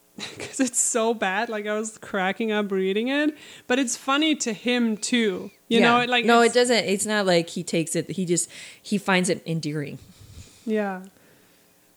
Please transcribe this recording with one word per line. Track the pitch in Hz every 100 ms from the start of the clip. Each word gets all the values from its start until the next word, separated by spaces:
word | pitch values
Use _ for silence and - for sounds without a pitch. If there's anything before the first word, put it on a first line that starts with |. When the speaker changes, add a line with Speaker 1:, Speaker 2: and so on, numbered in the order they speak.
| _ -
Speaker 1:
<laughs> | - -
'cause | - -
it's | 254 -
so | - 233 220
bad. | 226 196 190 233
Like, | 214 208
I | 214
was | 220 -
cracking | - 202 185 190 226
up | 214 202
reading | 190 190 196 240
it. | 277 302 302 - - -
But | 247
it's | 254 -
funny | - 269 320 302
to | 247
him, | 202 240 247 233 214
too. | - 247 220 180 202 - -
You | 233
Speaker 2:
Yeah. | 233
Speaker 1:
know, | 240
it, | 240
like, | 247
Speaker 2:
No, | 226 233
Speaker 1:
it's | 233
Speaker 2:
it | 240
doesn't. | 247 233
It's | 170 196
not | 208 214 190
like | 175 165
he | -
takes | 165 175 160 170
it. | 151
He | -
just, | 175 170 - - - -
he | - 202
finds | - 185 180
it | 170
endearing. | - 165 151 151 143 - - - - - - -
Speaker 1:
Yeah. | - 214 202 185 190 _ _ _ _ _ _ _ _